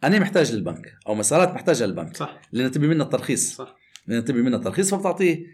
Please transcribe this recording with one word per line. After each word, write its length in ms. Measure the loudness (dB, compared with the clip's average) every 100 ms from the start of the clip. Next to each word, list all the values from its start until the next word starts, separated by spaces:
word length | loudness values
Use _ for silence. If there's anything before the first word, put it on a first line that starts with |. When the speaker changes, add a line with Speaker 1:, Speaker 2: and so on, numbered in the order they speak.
Speaker 1:
أنا 160 | 2 2
محتاج 360 | 4 2 2 0
للبنك، 380 | -4 -8 -14 -12 -4
أو 80 | -2
مسارات 380 | 2 4 4
محتاجة 320 | 2 0 2 0
للبنك. 320 | -4 -8 -8
Speaker 2:
صح. 240 | -10 -10 -8
Speaker 1:
لأن 200 | -2 -2
تبي 160 | 2 2
منا 160 | 2
الترخيص. 520 | 0 -2 -2 -2 -4 -8
Speaker 2:
صح. 200 | -16 -20 _ -16 -6
Speaker 1:
لأن 180 | -4 0
تبي 160 | 0
منا 160 | 2 0
الترخيص، 360 | -2 -2 0 0
فبتعطيه 500 | -2 2 0 0 -6